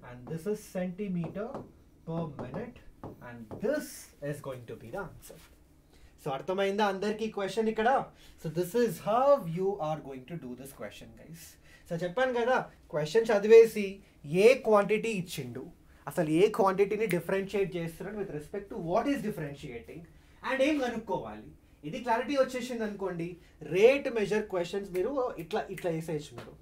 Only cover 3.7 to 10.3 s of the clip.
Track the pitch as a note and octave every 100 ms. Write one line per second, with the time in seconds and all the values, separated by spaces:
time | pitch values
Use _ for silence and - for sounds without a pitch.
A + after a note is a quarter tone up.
3.7 | D4 - - - - C#3+ D3 C#3 B2+ A#2
4.7 | A2+ A#2 F3 F3 A#2 - - - - _
5.7 | _ _ - - _ - C3+ C#3 F#3+ G3
6.7 | G3+ G#3 F#3+ G3+ G#3+ A3 G#3 G3 G3 A3
7.7 | A3 A3 C4 - - - - E3 D#3 F3+
8.7 | A#3 A#3 E3 G3+ A3+ C#4 C#4 F3 E3 F#3+
9.7 | G3+ D#3 D#3 C3+ C3+ B2+